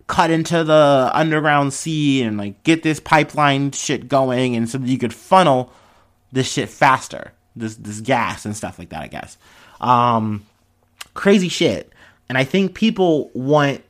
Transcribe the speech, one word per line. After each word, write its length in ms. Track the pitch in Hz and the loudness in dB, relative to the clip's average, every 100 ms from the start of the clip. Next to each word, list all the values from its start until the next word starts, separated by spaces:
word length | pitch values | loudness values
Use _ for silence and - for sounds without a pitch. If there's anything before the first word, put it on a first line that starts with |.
| - | -4
cut 240 | - 165 | 0 2
into 320 | 160 160 165 | 0 0 -2
the 480 | 156 156 143 135 127 | 4 6 6 4 2
underground 600 | - 160 151 151 143 139 | 0 0 0 2 2 0
sea 500 | - 165 156 147 135 | -4 -6 0 2 2
and, 160 | 113 104 | 0 -4
like, 240 | 101 - | -8 -4
get 220 | 156 165 | 0 2
this 160 | 156 151 | 0 -4
pipeline 720 | - 156 147 - 143 139 139 | 0 2 2 0 0 2 -2
shit 360 | - - 123 123 | -4 -6 -6 -2
going, 460 | 135 131 123 127 | 0 0 0 -2
and 140 | 117 117 | -2 -4
so 100 | 135 | -4
that 80 | 123 | -4
you 100 | 131 | -2
could 160 | 120 | -4
funnel 600 | - - 190 165 127 123 _ _ _ _ _ _ | -8 0 4 4 2 -2 _ _ _ _ _ _
this 220 | 131 127 | -4 -4
shit 160 | 147 113 | -4 -6
faster, 640 | - 143 131 - - - _ _ 120 | 2 4 4 -2 -14 -16 _ _ -12
this, 180 | 110 110 | -10 -10
this 240 | 107 107 | -14 -10
gas 440 | 110 123 95 - | -2 -2 -2 -6
and 120 | 107 104 | -10 -10
stuff 220 | 92 - | -10 -12
like 120 | 87 | -16
that, 120 | 80 | -14
I 60 | 67 | -12
guess. 280 | - - - _ _ - - | -14 -16 -20 _ _ -20 -6
Um, 680 | 120 123 120 113 110 104 - _ _ _ _ _ - | 0 2 4 0 -2 -6 -10 _ _ _ _ _ -18
crazy 340 | - 196 214 175 | -2 2 2 2
shit. 440 | - 156 90 - _ - _ - | 0 -2 -2 -8 _ -20 _ -6
And 100 | 127 | -2
I 60 | |
think 300 | 135 190 190 | 0 0 -2
people 580 | - 220 - 180 151 - | 0 0 2 2 2 -2
want 480 | 120 131 147 143 131 | -6 0 2 2 -2